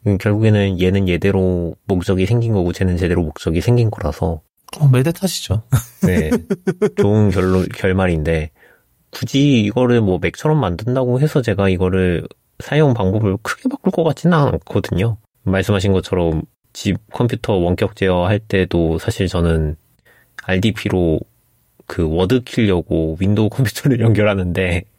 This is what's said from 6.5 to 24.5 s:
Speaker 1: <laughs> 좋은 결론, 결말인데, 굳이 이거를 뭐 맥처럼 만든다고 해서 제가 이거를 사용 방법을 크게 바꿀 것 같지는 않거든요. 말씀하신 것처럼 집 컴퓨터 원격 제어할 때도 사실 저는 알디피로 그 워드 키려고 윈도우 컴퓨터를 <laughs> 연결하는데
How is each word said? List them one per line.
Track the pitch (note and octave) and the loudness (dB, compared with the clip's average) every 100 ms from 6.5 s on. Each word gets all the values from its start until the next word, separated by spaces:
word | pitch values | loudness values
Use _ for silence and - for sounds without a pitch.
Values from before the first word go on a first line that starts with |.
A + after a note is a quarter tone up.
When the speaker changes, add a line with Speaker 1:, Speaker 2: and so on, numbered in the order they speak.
| F#3 - | -6 -4
Speaker 1:
<laughs> | F3+ G#3+ - | -2 -2 0
좋은 | G2+ G#2+ G#2 | 0 2 2
결론, | F#2+ F#2 F#2 F2+ | 2 2 2 0
결말인데, | - G2 F#2 F#2 D#2+ D#2 D#2+ D#2 _ - _ _ _ _ | -2 -2 0 0 0 0 -2 -4 _ -20 _ _ _ _
굳이 | - A#2+ C3+ C#3+ B2+ | -12 -4 0 2 4
이거를 | G2+ A#2 B2 A#2+ | 2 0 2 2
뭐 | G#2 F2+ | 2 0
맥처럼 | F2+ - D3+ D#3 | -2 -2 0 0
만든다고 | G#2 E2+ A2 C3 B2 B2 | 0 -2 -2 -2 0 0
해서 | D3+ D3 | 2 0
제가 | A#2 G2 G2 | -2 0 2
이거를 | F2+ F#2 F#2 F2+ E2+ D#2 - _ _ | 2 0 2 0 0 -4 -16 _ _
사용 | - C#3+ D3+ | -4 2 2
방법을 | A2+ F#2+ G#2+ G#2+ G2 | 2 0 0 0 -2
크게 | - - C4 | -4 -6 -6
바꿀 | C#4 - | -2 -2
것 | F3+ | 0
같지는 | E3 C#3+ E3+ E3+ | -2 0 2 2
않거든요. | C#3 F2 - G#2+ - F2 A2 G#2+ _ _ | 2 -2 -4 -4 -2 -2 -2 -4 _ _
말씀하신 | - F#2+ F#2 G2+ G2 | -2 -2 0 0 2
것처럼 | F#2+ - F#2 E2+ D#2+ D#2 _ _ | 0 0 0 0 -2 -6 _ _
집 | - G2+ F2+ _ | -8 -4 -4 _
컴퓨터 | - A#2+ A#2 - | -2 -2 -2 -2
원격 | G2+ F2 F2+ G2+ - | 0 0 0 -2 -2
제어할 | F#2+ F2+ F2 G#2 | 0 2 2 0
때도 | - G2 F2+ F2 E2 D#2+ | 0 -2 0 0 0 -2
사실 | - - F#2 | -4 -4 -2
저는 | F2 E2+ E2 D2+ D2 _ _ _ _ _ - | 0 2 2 0 -6 _ _ _ _ _ -16
알디피로 | - F#2 G#2+ - G#2 F#2+ E2+ D#2 - _ _ _ _ _ _ | -4 0 0 -2 -2 0 2 0 -4 _ _ _ _ _ _
그 | - D#2+ | -4 -2
워드 | E2 F#2 B2+ | 0 2 0
키려고 | A#2+ - A2 F2+ E2 E2 D#2+ D#2+ | 0 0 2 0 0 -2 -2 -2
윈도우 | F#2+ G#2 G#2+ | 0 0 0
컴퓨터를 | - C3+ - D3 A#2+ | 0 -2 0 0 2
<laughs> | A2+ | 2
연결하는데 | G#2 G#2 G2 F#2 | 4 2 2 -2